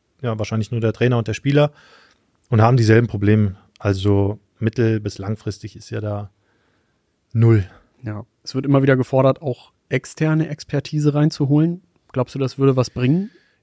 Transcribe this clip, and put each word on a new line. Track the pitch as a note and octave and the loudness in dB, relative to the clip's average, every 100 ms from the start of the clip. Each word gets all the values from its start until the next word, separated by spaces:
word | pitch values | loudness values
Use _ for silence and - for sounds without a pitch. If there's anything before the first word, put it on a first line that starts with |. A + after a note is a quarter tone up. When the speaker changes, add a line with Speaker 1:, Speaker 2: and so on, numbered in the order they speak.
| _ _ | _ _
Speaker 1:
ja, | B2 A2+ | -8 -6
wahrscheinlich | A2+ A2 G#2+ | -4 -4 -4
nur | A#2+ | -2
der | A2 | -2
Trainer | - A#2+ B2 | 0 0 0
und | A2 | -2
der | |
Spieler | G#2+ C3+ C#3+ D3 - _ _ _ _ _ _ _ | -4 0 2 0 -4 _ _ _ _ _ _ _
und | A2+ | 2
haben | A2+ B2+ | 4 4
dieselben | A2 A2+ A#2 | 4 4 4
Probleme. | G#2 G2+ G#2+ G#2 F#2 _ _ | -2 2 2 2 -4 _ _
Also | G#2 F#2+ G2+ G2+ G2+ G#2+ _ _ | -4 0 2 2 0 -4 _ _
mittel- | A2 - A2+ A2 | -6 0 -2 -2
bis | G#2 - | -6 -10
langfristig | G2 G#2+ - G2+ G#2 A2 | -10 -8 -8 -10 -14 -18
ist | - | -14
ja | A2+ | -10
da | G#2 G#2 G2+ _ _ _ _ _ _ _ _ _ _ | -8 -8 -10 _ _ _ _ _ _ _ _ _ _
null. | A2+ A2+ A2 F#2 - _ _ | 2 4 4 0 -12 _ _
Speaker 2:
Ja, | A#2 G#2 - _ | -14 -14 -16 _
es | - | -8
wird | C3 C#3 | -6 0
immer | C#3 | 2
wieder | C3+ C3 | 4 2
gefordert, | B2+ C3 C3 C3+ | 0 2 2 0
auch | D3+ A#2+ - _ _ | -8 -10 -14 _ _
externe | C3 - - D#3 D#3 E3 | -8 -8 -4 -2 0 -2
Expertise | D3 - C#3+ - D3+ D3 | -8 -6 -8 -4 -2 0
reinzuholen. | C#3+ D3+ - C#3 D3 E3 F3 _ _ _ | 2 0 0 0 2 0 -4 _ _ _
Glaubst | C3 B2 | -6 -6
du, | C3+ | -6
das | C3 - | -6 0
würde | C3+ B2+ | 2 2
was | A#2+ | -2
bringen? | A#2+ B2+ E3+ G3+ _ _ _ | -2 0 0 -2 _ _ _